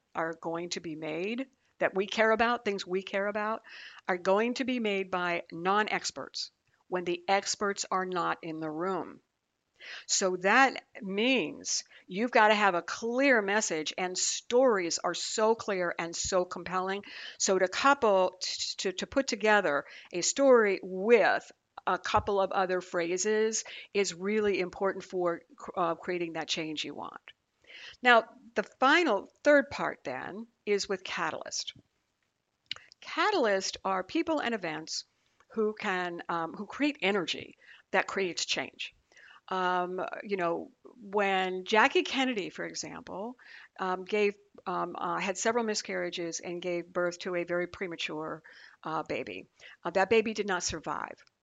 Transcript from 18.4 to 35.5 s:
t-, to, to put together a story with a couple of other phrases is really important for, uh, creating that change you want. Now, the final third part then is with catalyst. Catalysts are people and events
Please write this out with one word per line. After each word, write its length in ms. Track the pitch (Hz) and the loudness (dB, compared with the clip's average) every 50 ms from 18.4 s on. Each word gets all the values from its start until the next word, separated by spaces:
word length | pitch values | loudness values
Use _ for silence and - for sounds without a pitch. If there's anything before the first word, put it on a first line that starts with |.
t-, 320 | - - - - - - - - | -8 -8 -6 -6 -6 -8 -6 -4
to, 140 | - 196 185 | -4 -4 -4
to 120 | - 202 | -4 -6
put 220 | - - 277 262 - | -2 0 0 0 0
together 560 | 247 202 196 214 214 208 190 160 143 139 - - - - - - | -2 0 4 4 4 6 4 4 0 0 -2 -4 -14 -20 -16 -8
a 100 | - 180 | -6 -2
story 580 | 160 - - - 277 269 247 233 220 202 190 - | -2 0 2 4 8 8 8 8 8 6 2 0
with 680 | - 185 185 185 190 226 240 214 175 143 98 113 - - - _ _ _ - - - | -4 -8 -6 -2 4 6 6 8 8 6 4 2 -2 -6 -20 _ _ _ -16 -8 -2
a 140 | 180 185 180 | -2 -2 -2
couple 420 | - - - 214 202 226 202 196 | -2 0 0 0 2 2 0 2
of 100 | 190 185 | 2 2
other 300 | - 196 185 180 185 180 | 2 0 0 0 0 -2
phrases 840 | 175 - - 175 170 170 180 185 - 214 214 214 220 220 220 214 - - - - - - - | -4 -4 -2 -2 -2 0 -2 -2 0 0 2 2 0 0 -2 -4 -6 -8 -12 -16 -14 -4 0
is 220 | 202 196 190 170 | 0 0 0 -2
really 440 | 165 185 202 214 220 208 208 196 180 | -4 -2 0 0 2 2 2 2 0
important 440 | 185 180 - - 196 190 180 190 185 | 0 -2 -2 -2 -2 -2 -2 -2 -8
for, 380 | - 196 180 175 170 170 - - _ - - - - - 196 | -6 -4 0 0 0 -2 -2 -8 _ -20 -16 -14 -8 -2 -2
uh, 160 | 175 165 165 | 0 0 0
creating 380 | 165 - - 180 175 175 165 160 | -4 -4 -6 -4 -4 -4 -4 -4
that 140 | 160 151 - | -6 -4 -4
change 360 | - 180 160 156 156 143 - | -4 -4 -4 -6 -6 -6 -8
you 120 | 143 147 | -8 -8
want. 260 | 143 - - - - _ - - _ _ _ _ _ _ - - - - - - - | -10 -12 -12 -12 -16 _ -20 -20 _ _ _ _ _ _ -20 -20 -18 -18 -18 -10 0
Now, 220 | - 247 240 226 226 - - - - - - | 6 8 8 8 6 4 -10 -20 -16 -6 -4
the 80 | 220 196 | -4 -4
final 640 | - - - 254 269 302 339 359 294 208 190 - - _ _ - | -4 -2 2 4 6 6 6 4 4 2 0 -2 -6 _ _ 4
third 260 | 294 294 285 269 277 | 6 6 6 6 2
part 300 | - - 170 151 - - - | -4 -4 -4 -4 -4 -6 -8
then 440 | 151 127 131 139 - 175 214 226 - _ _ - | -8 -6 -6 -8 -8 -10 -12 -14 -16 _ _ -2
is 240 | 214 208 196 - - | 0 0 0 0 -2
with 140 | 196 185 190 | -6 -6 -6
catalyst. 680 | - - 185 170 156 - - - - - - - - - - _ _ _ _ _ _ _ _ _ _ _ _ _ _ _ _ _ - - - - - - _ - | -8 -6 -4 -4 -4 -4 -6 -8 -8 -6 -6 -6 -8 -10 -16 _ _ _ _ _ _ _ _ _ _ _ _ _ _ _ _ _ -14 -14 -14 -14 -20 -20 _ -14
Catalysts 720 | - - 311 339 415 427 359 247 214 196 190 190 - - - - | -8 -2 0 2 2 4 4 4 4 2 2 0 -2 -8 -6 -4
are 180 | 196 190 185 185 | -2 -2 -2 -2
people 360 | - - 320 330 330 320 285 | -2 -2 -2 0 0 0 0
and 160 | - 240 233 | 0 -2 -4
events 480 | 208 180 165 156 156 160 - - - - _ _ _ _ _ _ _ _ _ | -4 -4 -6 -6 -8 -8 -8 -8 -8 -10 _ _ _ _ _ _ _ _ _